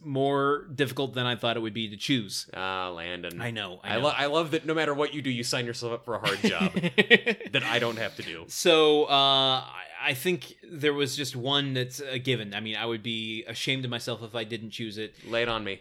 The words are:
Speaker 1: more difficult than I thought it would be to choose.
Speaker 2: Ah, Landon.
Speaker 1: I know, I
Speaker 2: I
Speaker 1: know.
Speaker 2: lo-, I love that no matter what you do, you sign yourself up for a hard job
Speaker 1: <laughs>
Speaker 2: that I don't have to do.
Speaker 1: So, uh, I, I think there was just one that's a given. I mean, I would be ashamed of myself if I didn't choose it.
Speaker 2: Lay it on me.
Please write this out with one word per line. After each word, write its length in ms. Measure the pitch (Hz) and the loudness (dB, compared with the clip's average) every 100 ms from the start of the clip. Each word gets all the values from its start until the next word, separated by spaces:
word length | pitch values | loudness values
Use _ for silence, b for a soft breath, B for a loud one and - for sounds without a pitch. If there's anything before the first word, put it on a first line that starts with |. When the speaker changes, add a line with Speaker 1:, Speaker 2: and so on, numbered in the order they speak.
Speaker 1:
more 680 | 156 135 139 139 139 143 - | -4 0 2 4 2 0 -2
difficult 380 | 131 135 131 135 | -2 -2 0 -2
than 140 | 120 123 | 0 -2
I 100 | 117 | 0
thought 220 | 117 117 | 0 0
it 20 | |
would 140 | 113 | -2
be 140 | 107 110 | -4 -6
to 80 | 101 | -4
choose. 500 | - 135 98 - - | 0 0 0 -6 -8
Speaker 2:
Ah, 340 | 90 95 95 92 | -6 -2 -2 -4
Landon. 520 | 85 85 90 87 85 | -4 -6 -6 -8 -6
Speaker 1:
I 80 | 117 | -6
know, 280 | 113 98 90 | -6 -8 -8
I 60 | - | -4
Speaker 2:
I 40 | 107 | 0
Speaker 1:
know. 60 | |
Speaker 2:
lo-, 80 | 147 123 | 2 2
I 100 | 143 | 2
love 260 | 156 165 | 2 2
that 120 | 156 | -2
no 80 | 151 | 0
matter 220 | 160 147 | 0 0
what 180 | 143 147 | 2 0
you 80 | 147 | -2
do, 80 | 131 | -4
you 140 | 123 | -2
sign 220 | 120 139 120 | -2 -2 -2
yourself 260 | 117 117 | -4 -4
up 120 | 117 - | -6 -4
for 80 | |
a 60 | 107 | -2
hard 180 | 101 98 | -2 2
job 340 | 214 175 190 | 2 2 0
Speaker 1:
<laughs> 800 | 190 165 - 208 233 - 208 - | 0 0 4 8 8 6 -4 -2
Speaker 2:
that 100 | 135 131 | -2 2
I 120 | 117 | 2
don't 200 | 117 113 | 2 -2
have 180 | 104 - | -6 -6
to 60 | |
do. 220 | 92 82 - | -10 -10 -10
Speaker 1:
So, 560 | - 185 160 151 151 | 0 6 8 8 6
uh, 60 | 151 | 6
I, 720 | 139 139 135 135 131 64 76 80 82 | 6 6 6 4 0 -4 -12 -12 -4
I 120 | 143 | -2
think 400 | 131 165 170 - - - | 0 0 -2 -4 -18 -16
there 280 | 160 147 | 0 0
was 200 | 143 139 | 2 0
just 220 | 131 127 127 | -2 -6 -4
one 380 | 131 143 139 | 0 2 2
that's 260 | 131 127 - | 0 -2 -6
a 180 | 139 131 | -6 -4
given. 360 | 127 120 104 | 0 0 0
I 60 | 101 | -6
mean, 160 | 110 107 | -4 -4
I 100 | 117 | -2
would 160 | 117 | -2
be 420 | 110 113 110 110 - | -2 -4 -4 -6 -8
ashamed 380 | 120 - 131 | -6 -2 -2
of 60 | 127 | -2
myself 320 | 120 - 113 | -4 -4 -6
if 120 | 113 | -6
I 100 | 113 | -6
didn't 260 | 110 113 110 | -4 -6 -8
choose 260 | 101 113 104 | -8 -8 -6
it. 180 | 107 - - | -8 -10 -4
Speaker 2:
Lay 140 | 113 | 0
it 60 | 120 | 2
on 160 | 113 | 0
me. 160 | 101 95 | -2 -8